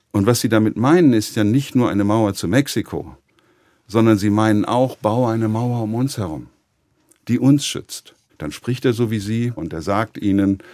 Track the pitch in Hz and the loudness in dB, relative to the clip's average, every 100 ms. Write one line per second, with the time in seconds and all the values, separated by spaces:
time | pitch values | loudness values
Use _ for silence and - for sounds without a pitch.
0 | _ 104 98 123 117 110 110 - 127 175 | _ 0 2 2 2 2 2 0 4 6
1 | 160 113 107 - 104 123 139 131 117 95 | 6 4 0 -2 2 0 0 0 0 0
2 | 101 110 107 98 87 113 143 - 98 76 | 0 2 0 -2 -2 0 0 -4 -6 -8
3 | 80 - _ _ _ _ _ _ - 107 | -10 -16 _ _ _ _ _ _ -4 2
4 | 117 110 104 104 110 104 95 120 127 - | 4 4 2 2 2 2 0 0 -2 -2
5 | 107 113 123 113 110 110 123 120 110 117 | -2 0 0 0 -2 -2 -2 -4 -4 -2
6 | 131 127 92 76 62 _ _ _ _ _ | -4 -4 -6 -8 -14 _ _ _ _ _
7 | _ _ - 123 127 143 - - - - | _ _ -4 0 4 2 2 -8 -10 -16
8 | - _ _ - 76 - - 127 135 117 | -20 _ _ -14 -12 -10 -8 -2 -2 0
9 | 117 110 98 113 120 120 82 80 78 101 | -2 -2 -4 -4 -4 -4 -8 -8 -4 -4
10 | 113 - 101 98 98 98 - | -4 -6 -2 0 0 -2 -8